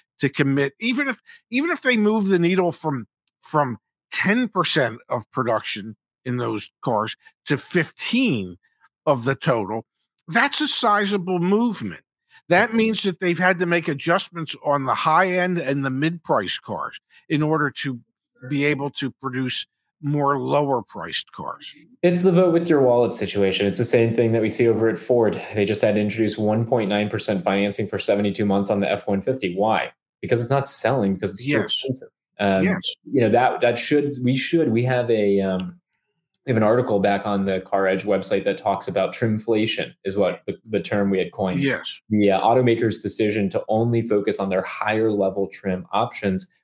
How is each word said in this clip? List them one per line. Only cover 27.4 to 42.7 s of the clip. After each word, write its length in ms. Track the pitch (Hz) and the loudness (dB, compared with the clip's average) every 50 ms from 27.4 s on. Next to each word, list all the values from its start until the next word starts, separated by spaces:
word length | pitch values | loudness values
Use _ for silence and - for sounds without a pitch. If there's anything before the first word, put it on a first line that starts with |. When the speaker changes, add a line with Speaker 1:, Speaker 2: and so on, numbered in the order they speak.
| 87 | 0
Speaker 2:
financing 440 | 104 98 98 101 104 98 - 107 95 | 0 0 2 0 0 -2 -4 -4 -4
for 100 | - 98 | -4 -4
seventy-two 460 | - - 101 101 104 101 92 - 107 | 0 0 2 2 2 0 0 0 0
months 260 | 104 98 101 101 - | 2 2 2 2 0
on 100 | 104 101 | 0 0
the 100 | 101 - | 0 0
F 160 | 101 101 - - | 0 -2 -2 -2
one 140 | 101 98 - | -2 -2 0
fifty. 340 | 135 131 131 - 90 87 | -2 -2 -2 -2 -4 -2
Why? 360 | 95 101 110 107 82 60 - - _ _ _ _ _ | 0 0 2 2 0 -2 -4 -8 _ _ _ _ _
Because 200 | - - 123 117 117 | -4 -2 -2 0 0
it's 80 | 117 | 0
not 180 | 135 139 135 - | 0 -2 -2 -2
selling, 460 | - - - 110 139 131 104 98 95 | -4 -4 -2 0 0 0 0 0 0
because 180 | 87 104 92 95 | -2 -4 -6 -6
it's 120 | 104 120 | -6 -4
too 80 | 139 147 | -2 -2
Speaker 1:
Yes. 120 | 135 - | -2 -2
Speaker 2:
expensive. 440 | - - - - 135 123 - - - _ _ _ _ _ - | -2 -4 -4 -4 -6 -6 -8 -10 -16 _ _ _ _ _ -2
Um, 240 | 104 98 95 95 95 | 0 0 2 2 2
Speaker 1:
Yes. 160 | 190 185 - - - - - _ - | 2 0 -2 -4 -8 -10 -12 _ -4
Speaker 2:
you 120 | 95 - 117 | 0 2 2
know, 80 | 104 | 4
that, 320 | 110 123 127 120 - - 120 | 4 4 4 2 2 2 2
that 160 | 120 120 120 | 2 2 0
should, 340 | - - 147 147 143 139 127 123 123 | 0 0 0 0 0 0 -2 -2 0
we 140 | 123 135 | 0 0
should, 340 | 131 - - 170 165 156 135 | 0 0 0 2 2 2 2
we 120 | 113 117 120 | 2 2 2
have 280 | 127 127 123 120 117 | 2 0 0 2 2
a, 300 | 113 107 104 101 98 98 | 2 2 2 2 2 2
um, 400 | 98 95 92 90 92 90 - - _ _ _ _ _ _ _ _ _ _ _ _ _ | 2 0 0 -2 -4 -6 -10 -14 _ _ _ _ _ _ _ _ _ _ _ _ _
we 60 | - | -2
have 80 | 120 110 | 0 2
an 40 | 110 | 4
article 380 | 107 117 123 120 117 107 101 | 4 4 4 2 2 2 2
back 260 | 95 101 101 98 - | 2 2 2 0 0
on 200 | 107 101 98 98 | -2 -2 -2 0
the 160 | 98 95 92 95 | 0 -2 -4 -4
Car 240 | - - 98 98 | -2 0 0 2
Edge 180 | 95 98 92 90 | 2 0 0 0
website 400 | 104 98 95 92 - 104 98 - | 0 0 0 0 -2 -2 -2 0
that 140 | 101 98 - | -2 -2 -2
talks 280 | - 107 98 - - | -2 -2 -2 -2 -2
about 280 | 101 90 98 92 90 - | -4 -2 -2 -2 -2 -2
trimflation, 800 | - 120 113 107 107 - 117 113 107 110 110 - - 76 - - _ - | -2 -2 -2 -2 -2 0 0 0 0 0 0 -2 -4 -6 -8 -10 _ -8
is 120 | 98 95 | -4 -2
what 260 | 101 98 90 87 - _ | 0 0 0 -2 -4 _
the, 120 | - 92 - _ 113 | -10 -10 -10 _ -4
the 120 | 110 101 | -4 -4
term 280 | 85 - 110 101 101 98 | -2 -2 -2 0 0 2
we 100 | 98 95 | 2 0
had 140 | 87 85 - | -2 -2 -4
coined. 280 | - 98 92 92 135 | -4 -4 -2 -2 0
Speaker 1:
Yes. 380 | 139 135 117 90 - - - - _ - | 0 0 -2 -2 -6 -10 -14 -14 _ -2
Speaker 2:
The, 220 | 110 104 104 101 95 | 0 2 4 4 4
uh, 80 | 92 - | 4 4
automaker's 580 | 110 120 131 123 120 | 4 4 4 4 4